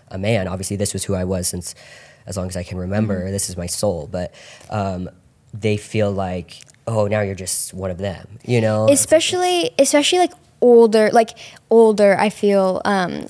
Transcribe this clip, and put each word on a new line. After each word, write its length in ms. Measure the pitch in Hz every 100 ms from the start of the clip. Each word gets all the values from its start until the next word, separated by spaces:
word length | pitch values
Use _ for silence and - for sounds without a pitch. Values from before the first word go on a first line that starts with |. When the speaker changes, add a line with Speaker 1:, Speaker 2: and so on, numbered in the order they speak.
| -
Speaker 1:
a 80 | 95
man, 300 | 101 113 92
obviously 280 | 92 95 101
this 160 | 101
was 100 | 98
who 120 | - 95
I 80 |
was 240 | 92 92 92
since 260 | 90 - - - - - _ -
as 80 | 95
long 100 | 92
as 80 | 90
I 60 |
can 140 | 87 90
remember, 440 | 92 101 107 95
Speaker 2:
Mm-hmm. 80 | 92
Speaker 1:
this 180 | 101 -
is 80 | 90
my 80 | 87
soul, 400 | - 104 85 73
but, 220 | 92 90 - - - -
um, 400 | 107 98 92 90 - _ _ _
they 240 | 107 110 104
feel 340 | - 110 101
like, 460 | 98 95 90 82 - - _ -
"Oh, 220 | 110 104
now 140 | 107
you're 140 | 101 92
just 380 | 90 - -
one 160 | 92 95
of 80 | 87
them," 300 | 101 85 - 104 -
you 140 | 120
know? 260 | 110 107 110
Speaker 2:
Especially, 840 | 277 - 320 - 359 359 349 330 -
especially, 400 | 269 294 285 359
like, 140 | 339 - _ _
older, 500 | 247 233 226 214 214
like, 240 | 233 226 - - - -
older, 480 | 226 220 208 202 190
I 100 | 208
feel, 520 | - 202 196 190 185
um, 440 | - 196 180 143 -